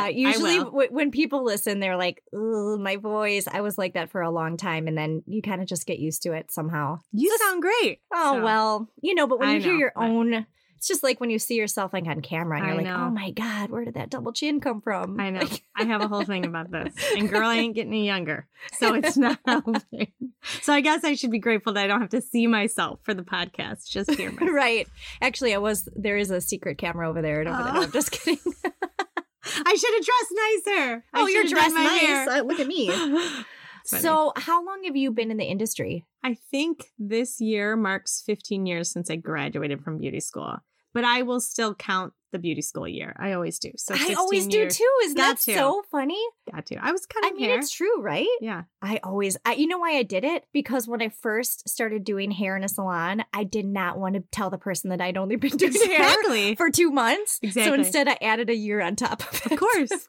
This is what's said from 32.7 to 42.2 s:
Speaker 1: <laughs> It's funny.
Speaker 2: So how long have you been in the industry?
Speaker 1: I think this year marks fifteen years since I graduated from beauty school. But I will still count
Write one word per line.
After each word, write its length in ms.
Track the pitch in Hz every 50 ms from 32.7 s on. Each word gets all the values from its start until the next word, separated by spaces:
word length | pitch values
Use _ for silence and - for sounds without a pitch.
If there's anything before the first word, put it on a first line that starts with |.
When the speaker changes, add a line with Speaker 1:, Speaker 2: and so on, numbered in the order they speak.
| 370 339 233 180
Speaker 1:
<laughs> 540 | 175 349 330 285 277 330 349 339 294 262 220 - - - - - - - -
It's 80 | - -
funny. 100 | - 311
Speaker 2:
So 300 | 330 311 311 311 285 -
how 260 | - - 320 339 339 349
long 160 | 381 392 392 381
have 120 | 359 269
you 140 | 277 269 262 226
been 180 | 240 226 226
in 80 | 220 214
the 60 | -
industry? 580 | - 185 196 220 220 - - 117 92 - 170 - _ _ _ -
Speaker 1:
I 120 | 254 233 - - -
think 360 | - 277 302 330 330 - - - _ -
this 420 | 214 202 220 226 254 247 - -
year 340 | 226 220 220 208 202 208 220
marks 460 | 226 214 190 196 190 - - - - -
fifteen 400 | - 208 - - - 208 196 190
years 240 | 180 175 170 170 -
since 180 | - 175 175 -
I 80 | 160
graduated 640 | 165 165 - 156 147 143 147 - 147 151 147 143 139 143
from 140 | 165 156 156
beauty 220 | 147 135 - -
school. 360 | - - - - - - - - - _ _ _ _ _ -
But 100 | 233 247
I 160 | 240 240 247 254
will 160 | 240 247 247
still 340 | 240 - - - 226 214 196
count 400 | - - - 190 185 185 - - _